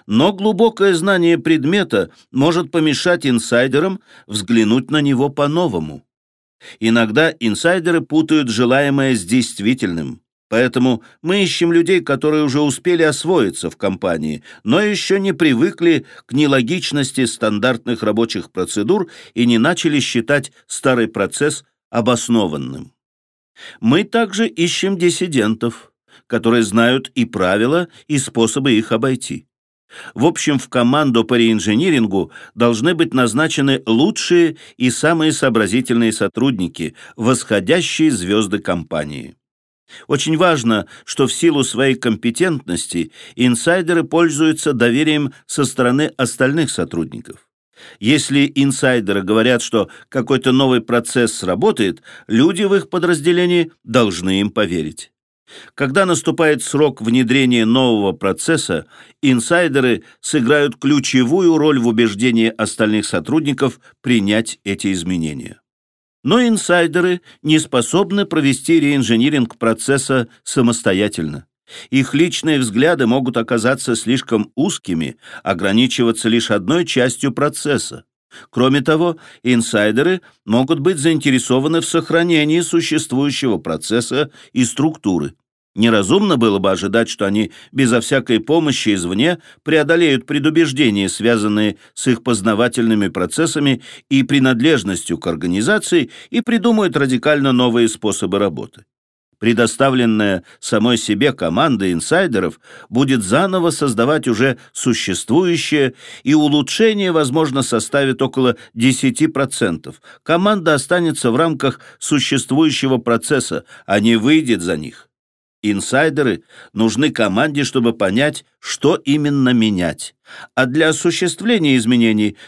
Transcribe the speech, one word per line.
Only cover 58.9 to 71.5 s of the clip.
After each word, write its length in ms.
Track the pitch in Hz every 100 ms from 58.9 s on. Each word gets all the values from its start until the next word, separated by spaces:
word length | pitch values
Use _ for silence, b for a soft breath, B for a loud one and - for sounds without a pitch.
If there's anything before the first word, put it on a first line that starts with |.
| B B B
инсайдеры 840 | 139 123 117 170 170 139 127 110 B B
сыграют 560 | - 151 117 147 143 -
ключевую 800 | 139 147 - 131 120 170 180 160
роль 220 | 151 139
в 80 | 117
убеждении 640 | 110 117 101 123 117 113 -
остальных 480 | 107 - 107 107
сотрудников 760 | 98 92 78 151 143 135 139 - b b
принять 600 | - 120 101 107 110 -
эти 300 | - 98 101
изменения. 680 | 92 85 92 80 71 58 - _ _ _ _ _ _
Но 240 | 131 226 240
инсайдеры 760 | 214 - 175 170 160 180 180 b b
не 160 | 147 156
способны 680 | 156 127 117 175 190 202 202
провести 520 | 156 139 131 - 165
реинжиниринг 800 | 143 143 113 113 131 147 117 -
процесса 720 | 117 110 - 139 135 131 117 b
самостоятельно. 1040 | - - 120 117 - 92 104 - 80 73 -